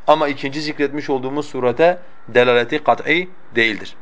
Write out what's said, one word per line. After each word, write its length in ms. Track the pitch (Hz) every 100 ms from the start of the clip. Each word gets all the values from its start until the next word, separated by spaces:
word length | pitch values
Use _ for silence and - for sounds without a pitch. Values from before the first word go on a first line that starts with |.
| -
Ama 200 | 156 147
ikinci 340 | 135 139 147
zikretmiş 480 | 151 147 139 147 143
olduğumuz 360 | 131 131 147 143
surete 480 | 131 123 117 170 180 - - -
delaleti 560 | 117 123 120 120 151
kat'i 460 | - 117 - 160 180 - - 113
değildir. 400 | 113 98 95 -